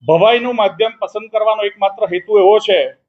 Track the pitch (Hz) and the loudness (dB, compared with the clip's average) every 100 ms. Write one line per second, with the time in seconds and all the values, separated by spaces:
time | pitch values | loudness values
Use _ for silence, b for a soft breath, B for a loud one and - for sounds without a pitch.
0 | - 165 208 240 247 240 202 165 220 220 | 0 2 4 2 -2 -2 -2 -2 -6 -4
1 | 190 214 220 220 214 214 208 202 196 196 | -10 -10 -6 -4 -2 -2 -4 -4 -6 -2
2 | 202 175 175 214 190 214 214 185 135 135 | -4 -4 -2 2 4 4 2 0 -2 -8